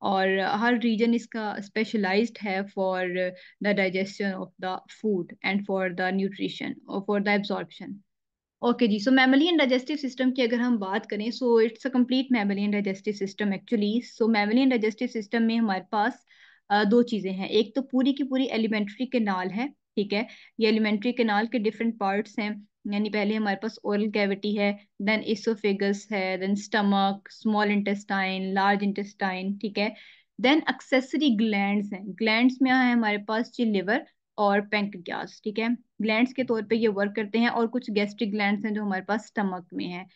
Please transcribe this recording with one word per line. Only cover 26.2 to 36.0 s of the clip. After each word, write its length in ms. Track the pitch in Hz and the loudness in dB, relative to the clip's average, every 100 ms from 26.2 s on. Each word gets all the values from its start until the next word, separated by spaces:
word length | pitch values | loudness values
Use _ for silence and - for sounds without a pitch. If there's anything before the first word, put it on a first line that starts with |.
| 190 185 | -2 -2
then 160 | 190 202 | -2 -2
stomach, 640 | 202 220 202 196 196 202 - - 220 | -2 0 2 2 2 -2 -10 -6 -2
small 240 | 208 208 | 2 2
intestine, 840 | 208 202 202 - 196 190 190 190 196 | 2 0 -4 -4 -4 -2 -4 -2 2
large 260 | 196 202 | 2 2
intestine। 800 | 202 190 202 - 196 185 190 202 | 0 -2 -8 -6 -4 -4 -6 -6
ठीक 160 | 214 202 | -6 -2
है, 180 | 208 208 - - _ - | -4 -4 -16 -20 _ 0
then 160 | 233 311 | 4 4
accessory 720 | 302 - - 262 254 294 294 | 2 -6 0 0 0 0 2
glands 640 | 208 220 202 202 208 202 | 2 2 2 2 0 -2
हैं, 60 | 190 | -8
ग्लैंड्स 580 | 202 180 220 220 254 254 | -10 -4 0 4 2 4
में 100 | 262 | 4
है 220 | 262 247 | 4 4
हमारे 240 | 240 220 208 | 2 2 -2
पास 340 | 208 220 240 - | -2 -4 -4 -2
जी 100 | 233 | 0
लिवर 420 | 196 185 254 - _ _ - | 2 0 -2 -4 _ _ 0
और 240 | 208 202 | 2 2
पैंक्रियास। 800 | 202 208 202 190 175 - 175 - | 0 -2 -2 -6 -8 -8 -8 -10
ठीक 160 | 220 214 | -6 -2
है, 180 | 226 240 _ - | -2 -4 _ -4